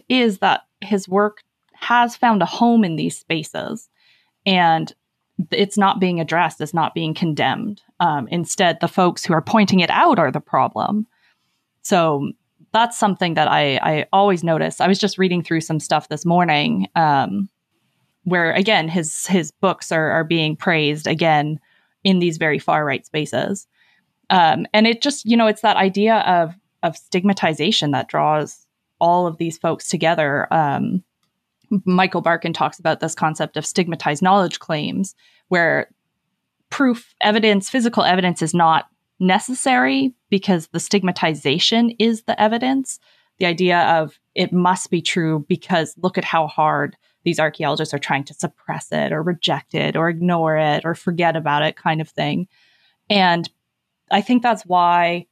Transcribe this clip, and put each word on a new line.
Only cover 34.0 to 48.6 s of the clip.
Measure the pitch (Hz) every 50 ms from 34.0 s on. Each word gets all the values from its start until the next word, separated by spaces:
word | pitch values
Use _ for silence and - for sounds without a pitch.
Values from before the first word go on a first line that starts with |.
| - 160 151 147 185
knowledge | 185 196 202 185 170 - -
claims, | - - 165 147 151 165 170 185 196 - - _ _ _ _ _ _ -
where | 185 175 170 160 143 143 - - _ _ _ _ _ _ _ _ _ _ _ _ _ _ _ -
proof, | - - 277 254 233 240 - _ _ - -
evidence, | 214 214 226 220 220 208 196 196 -
physical | - 269 226 233 233 214 175
evidence | - 180 185 180 180 170 - 165
is | 160 175
not | 175 165 160 160 156 - _ _ _ _ _ _ -
necessary | 185 185 185 208 - - 254 - - 269 254 254 254 262 269 269 269 262 - _ _ -
because | - 196 - - 185 170 160 -
the | - 170
stigmatization | - - - 202 185 180 180 - - 165 156 147 - 147 135 165 - - 226 226 240 233 233 -
is | 214 233 226 214 -
the | - - -
evidence. | 208 214 233 233 247 254 269 269 262 - - - _ _ _ _ _ _ _ -
The | 185
idea | 175 170 165 185 180 175 175
of | 165 - 165 160 156 147 - _ _ _ -
it | - 185 170 -
must | 180 175 180 185 - - -
be | - 170 165
true | - - 190 165 160 160 156 147 -
because | 185 170 - - 185 165 160 - - -
look | 165 180 - 190
at | 165
how | - - 165 156
hard | 151 - - 156 156 151 143 147 147 - _ _ _ _ _ -
these | 175 165 151
archaeologists | 156 151 147 - 165 139 147 160 - - -
are | 143
trying | - - 156 135 139
to | - 151
suppress | - - 160 _ _